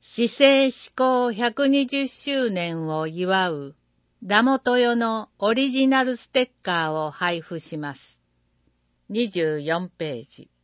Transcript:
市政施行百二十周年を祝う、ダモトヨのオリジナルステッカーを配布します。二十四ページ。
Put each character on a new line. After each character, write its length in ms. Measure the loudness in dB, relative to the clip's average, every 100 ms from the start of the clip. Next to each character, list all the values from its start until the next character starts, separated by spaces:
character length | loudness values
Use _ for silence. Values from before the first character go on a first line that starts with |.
市 240 | -14 -2
政 460 | -2 4 6 6 2
施 220 | -2 -14
行 380 | -2 2 2 0
百 380 | -2 -4 0 2
二 180 | 2 2
十 200 | -2 -4
周 440 | -6 -4 -2 -2
年 380 | -2 -4 -4 -4
を 180 | -4 -4
祝 440 | -4 0 0 0
う、 260 | -2 -8 -16 _ _ _ _
ダ 180 | 0 2
モ 160 | 4 2
ト 200 | 2 2
ヨ 180 | 4 2
の 320 | 0 -4 -8 _
オ 160 | 0
リ 160 | 2 0
ジ 160 | 2 4
ナ 160 | 4
ル 120 | 2 -4
ス 140 | -2
テ 160 | 0 0
ッ 40 | _
カ 300 | -4 -2 0
ー 20 |
を 160 | -2 -4
配 300 | -4 -4 -4
布 200 | -6 -12
し 180 | -10 -10
ま 160 | -10
す。 260 | -12 -18 _ _ _ _ _ _ _ _ _ _
二 220 | -4 -2
十 300 | 0 -2 -2
四 280 | -2 -4 -4
ペ 320 | _ -8 -8
ー 40 | -12
ジ。 240 | -20 -20 _